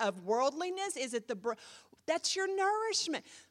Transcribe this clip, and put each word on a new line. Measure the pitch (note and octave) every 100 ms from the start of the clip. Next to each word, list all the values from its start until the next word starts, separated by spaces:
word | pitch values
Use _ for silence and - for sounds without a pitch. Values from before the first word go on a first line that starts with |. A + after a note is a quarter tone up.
of | G#3 F#3
worldliness? | F3+ A3+ C4+ C#4+ F4+ F#4 G4 C#4
Is | C4
it | A#3 A3+
the | G#3
bre-, | A#3 A3 - - - -
that's | - E4+ -
your | F#4+ F#4+
nourishment. | G4 G4 G#4+ A4 F#4 E4+ C#4+ - - -